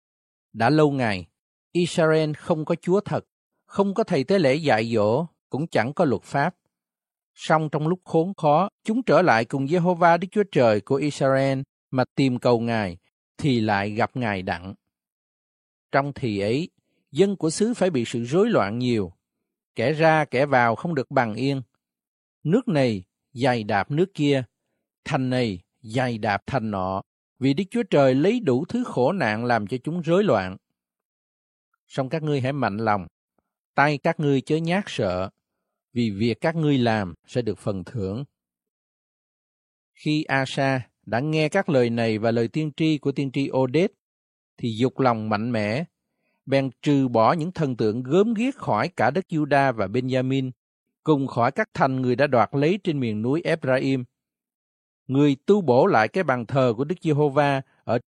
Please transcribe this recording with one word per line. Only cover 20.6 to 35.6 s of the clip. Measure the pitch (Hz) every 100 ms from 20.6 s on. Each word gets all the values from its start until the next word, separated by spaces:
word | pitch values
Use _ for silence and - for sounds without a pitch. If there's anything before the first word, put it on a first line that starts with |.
| 120 113
không | 170 156
được | 120
bằng | 139 117
yên. | 107 135 139 120 _ _ _ _ _ _ _
Nước | 147 202 262
này | 156 131 104 - _ _
giày | 127 131 123
đạp | 104 104 95
nước | 147 185
kia, | - 147 139 123 _ _ _ _ _ -
thành | 147 127
này | 127 120 92 - _
giày | 113 113 127 113
đạp | 110 101 -
thành | 139 110
nọ, | 101 92 95 - _ _ _
vì | 131
Đức | 143 196
Chúa | 233
Trời | 240 160 139 131
lấy | 170 240
đủ | 196 123 180
thứ | 240
khổ | 247 - 127
nạn | 196 123 107 120
làm | 117 101
cho | 127
chúng | 147 170
rối | 160 175
loạn. | 208 113 92 95 _ _ _ _ _ _ _ _ _ _ _ _ _
Song | - 131
các | 160
ngươi | 151 143
hãy | 127
mạnh | 147 120 101
lòng, | 113 104 85 - _ _ _ _ _ -
tay | 143 147
các | 175 160
ngươi | 147 139
chớ | - 156
nhát | 165 175 104
sợ, | - 104 90 95 - _ _